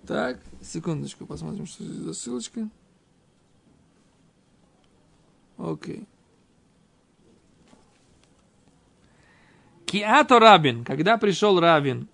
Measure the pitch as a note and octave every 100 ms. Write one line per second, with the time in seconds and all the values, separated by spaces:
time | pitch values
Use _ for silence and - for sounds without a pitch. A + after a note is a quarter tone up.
0 | - - B3+ B3+ - - - E3 E3+ D3+
1 | C#3 - - D3 D#3+ D3+ D3+ - - D#3+
2 | - - A#3 B3 A3+ A#3 G#3+ _ _ _
3 | _ _ _ _ _ _ _ _ _ _
4 | _ _ _ _ _ _ _ _ _ _
5 | _ _ _ _ _ - E3 D#3 E3+ -
6 | - _ _ _ _ _ _ _ _ _
7 | _ _ _ _ _ _ _ - _ _
8 | _ _ _ _ _ _ _ _ _ _
9 | _ _ _ _ _ _ _ _ - G3
10 | G#3 C4 B3+ B3 A3 F#3+ D3 A#2 A#2+ C#3
11 | F3+ A3+ G#3+ F3 G#3 F#3 E3+ D#3 C#3+ A#2+
12 | -